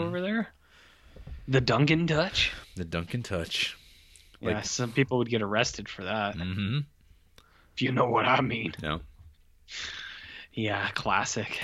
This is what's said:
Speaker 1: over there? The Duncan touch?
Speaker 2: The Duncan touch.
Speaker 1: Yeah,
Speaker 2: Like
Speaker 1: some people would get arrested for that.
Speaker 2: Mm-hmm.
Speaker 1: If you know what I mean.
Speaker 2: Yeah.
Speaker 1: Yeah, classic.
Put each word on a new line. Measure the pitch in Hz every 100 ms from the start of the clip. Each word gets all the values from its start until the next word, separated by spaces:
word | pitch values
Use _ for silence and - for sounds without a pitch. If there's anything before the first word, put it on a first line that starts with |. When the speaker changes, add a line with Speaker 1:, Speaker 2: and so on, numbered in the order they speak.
| 170
Speaker 1:
over | 180
there? | 185 226 202 - _ - - - - - - - -
The | 131
Duncan | 127 117 147 160 170
touch? | 156 185 - - - - -
Speaker 2:
The | 82
Duncan | 85 85 123
touch. | 117 90 82 - - - - - - - - -
Speaker 1:
Yeah, | - 104
Speaker 2:
Like | -
Speaker 1:
some | - 120
people | 127 135 127
would | 117
get | 117
arrested | 101 107 123 - 104
for | -
that. | 92 110 101 80
Speaker 2:
Mm-hmm. | 90 95 101 139 143 _ - - _ - - _ _ -
Speaker 1:
If |
you | 127
know | 131 123
what | 113 123
I | 131
mean. | 127 113 101 -
Speaker 2:
Yeah. | 78 76 - - - - - - - - - - - - - - -
Speaker 1:
Yeah, | - 107 101 104 -
classic. | 107 98 127 117 107 -